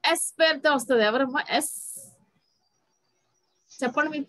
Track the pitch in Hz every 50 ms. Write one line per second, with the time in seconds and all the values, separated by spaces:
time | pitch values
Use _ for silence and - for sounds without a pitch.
0 | - 311 339 339 - - - - 320 320 311 285 - 302 294 262 247 - 262 233
1 | 214 214 220 254 277 254 254 294 - - - 269 294 - - - - - - -
2 | - - _ _ _ _ _ _ _ _ _ _ _ _ _ _ _ _ _ _
3 | _ _ _ _ _ _ _ _ _ _ _ _ _ _ - - 269 247 247 302
4 | 294 311 302 294 277